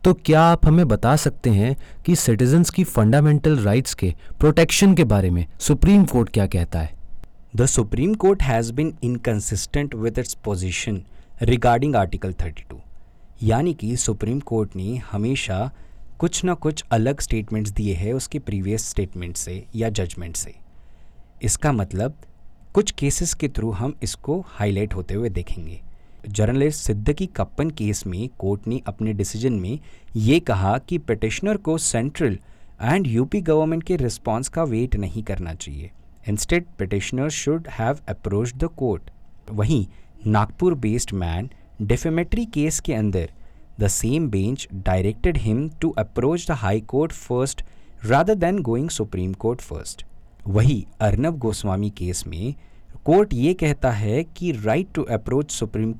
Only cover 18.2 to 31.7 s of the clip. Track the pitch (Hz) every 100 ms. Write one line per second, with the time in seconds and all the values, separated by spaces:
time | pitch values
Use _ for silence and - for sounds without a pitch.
18.2 | - 151 - 101 95 110 - - 95 92
19.2 | 87 85 - 92 - 110 113 101 90 -
20.2 | 85 82 - - - - - - - -
21.2 | - - - - 151 123 98 92 127 156
22.2 | - - - - - 196 214 - 139 -
23.2 | 170 - 147 - 113 101 127 151 - -
24.2 | - 165 - - 104 98 104 98 87 101
25.2 | 117 90 85 - 82 85 - - - -
26.2 | - 104 107 131 147 151 - 104 107 151
27.2 | 190 - - - 156 156 104 101 98 90
28.2 | 127 - 95 101 110 127 110 104 110 104
29.2 | 95 107 127 110 90 147 - - - 113
30.2 | 110 160 - 98 98 123 - 175 - 107
31.2 | 110 - 202 208 160